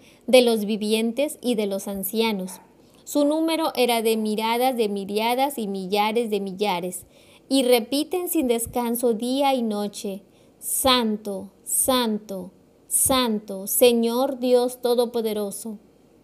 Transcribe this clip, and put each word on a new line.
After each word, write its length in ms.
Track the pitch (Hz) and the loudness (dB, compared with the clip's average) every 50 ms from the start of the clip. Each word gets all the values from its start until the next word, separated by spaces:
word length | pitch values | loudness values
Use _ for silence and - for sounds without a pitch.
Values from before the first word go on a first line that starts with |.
| - - - - _ | -16 -20 -20 -14 _
de 160 | - - 254 247 | 4 6 6 6
los 220 | 233 233 226 208 | 6 4 2 0
vivientes 720 | 196 220 202 214 208 220 220 226 233 233 247 277 302 302 - | -2 -2 -2 0 0 0 2 0 0 0 -2 -2 -2 -4 -4
y 140 | - 247 247 | -2 -2 0
de 120 | 208 214 | 0 0
los 200 | 202 196 196 196 | -2 -4 -4 -6
ancianos. 760 | - 202 196 190 190 - 220 226 226 220 196 185 185 - - - - _ _ - _ - - - - | -6 -8 -8 -8 -4 -2 -2 0 0 -2 -2 -6 -8 -10 -14 -20 -20 _ _ -20 _ -20 -20 -12 -4
Su 140 | - 294 294 | 0 2 2
número 480 | 285 302 320 320 320 330 311 320 302 - | 4 2 2 2 0 0 0 0 -2 0
era 280 | - 247 240 240 233 220 | 2 2 2 2 2 2
de 140 | 226 226 | 2 0
miradas 600 | 220 220 214 214 208 220 226 233 240 247 262 269 | 2 0 -2 -2 -2 0 0 0 2 2 2 2
de 120 | 233 233 208 | 2 0 0
miriadas 720 | 202 202 196 190 202 208 220 233 247 247 269 294 285 - | -2 -4 -4 -4 -2 -2 0 0 0 2 0 0 -2 -4
y 80 | 220 | -6
millares 640 | 202 202 196 190 180 196 208 208 214 220 233 240 220 | -4 -6 -6 -4 -2 0 0 0 2 0 0 0 0
de 80 | 214 202 | -2 -2
millares, 680 | 196 196 185 185 208 208 185 175 175 180 180 - - - _ - - - - - _ - | -2 -4 -4 -2 -2 0 0 -2 -4 -6 -8 -10 -14 -18 _ -20 -20 -20 -20 -20 _ 0
y 160 | 262 277 262 | 2 2 4
repiten 640 | 240 247 240 220 233 - 277 302 302 - 359 359 339 | 4 4 4 2 0 -2 -2 -2 -2 -4 -4 -4 -2
sin 180 | - 330 294 | -2 0 0
descanso 680 | 247 233 233 233 - - 247 240 233 233 233 - 240 233 | 2 0 0 -2 -4 -4 -4 -2 -2 -2 0 0 0 0
día 380 | 202 240 247 254 277 285 277 269 | 0 -2 -2 -2 0 2 2 2
y 100 | 262 233 | 0 0
noche, 600 | 226 208 208 208 208 208 - - 208 196 196 - _ _ _ _ _ _ _ | -2 -2 -2 -4 -6 -8 -8 -10 -10 -10 -10 -12 _ _ _ _ _ _ _
"Santo, 880 | - - - - - 269 254 254 240 220 214 208 214 208 202 190 196 196 - _ _ | -8 -6 -4 0 2 2 4 4 2 0 -2 -4 -6 -8 -8 -8 -10 -12 -18 _ _
santo, 880 | - - - - - 262 254 247 226 214 208 - - 196 190 180 185 - _ _ _ _ _ _ | -4 -2 0 0 2 2 2 0 0 -2 -4 -6 -8 -10 -10 -12 -12 -16 _ _ _ _ _ _
santo, 800 | - - - - - 277 262 254 233 220 208 214 - 196 190 190 | -4 -2 0 0 2 2 2 2 0 0 -2 -4 -6 -10 -10 -8
Señor 720 | 208 - - 247 247 240 233 226 233 233 240 262 277 277 247 | -4 2 6 6 6 6 6 2 0 0 0 0 -2 -2 -2
Dios 420 | 240 254 247 247 240 254 247 - | 0 4 4 4 4 2 -2 -2
Todopoderoso". 1000 | - 240 247 233 247 226 226 240 220 220 214 208 208 196 190 - - 226 214 202 - - _ _ _ _ _ _ | -2 0 2 2 2 0 -2 -2 -2 -2 -2 -4 -4 -6 -8 -10 -10 -12 -12 -14 -16 -20 _ _ _ _ _ _